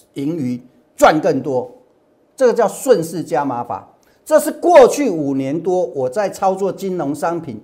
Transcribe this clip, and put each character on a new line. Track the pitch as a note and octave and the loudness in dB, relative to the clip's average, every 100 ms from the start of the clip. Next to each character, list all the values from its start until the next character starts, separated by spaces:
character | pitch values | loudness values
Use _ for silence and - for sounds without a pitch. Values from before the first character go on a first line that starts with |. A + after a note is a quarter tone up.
| _ | _
盈 | - C#3 E3+ | -8 -6 -4
余 | B2+ B2 - _ _ - | -4 -6 -10 _ _ 2
赚 | A3 D#3 | 2 2
更 | E3+ C3+ | 0 -2
多， | D3 B2+ - - _ _ _ _ _ - | -4 -6 -6 -14 _ _ _ _ _ 0
这 | C5 | 0
个 | |
叫 | G#3 G#3 | 2 0
顺 | - C#4 G3+ | 0 2 2
势 | D#3+ F#3 | 0 -8
加 | C#3+ D#3+ C#3 | -4 -4 -2
码 | A#2+ | -6
法。 | A#2+ G2 - _ _ _ | -8 -10 -12 _ _ _
这 | - D4+ | 0 2
是 | D4+ | 2
过 | - F4 E4 A#3 | -2 6 8 8
去 | C#4 C4+ | 4 -2
五 | E3 C#3 C3+ | -2 -2 -4
年 | C3+ D#3+ | -4 -4
多 | F3 F#3 F3 | -2 -2 -2
我 | C#3+ B2+ | -4 -4
在 | G#3 G3 | -2 -4
操 | F#3+ G3 F#3+ | -2 -2 0
作 | G3 | -4
金 | E3+ G3 F3+ | -4 -6 -4
融 | C#3+ | -4
商 | D3 E3+ E3+ | -4 -4 -4
品 | D3+ A2 | -8 -14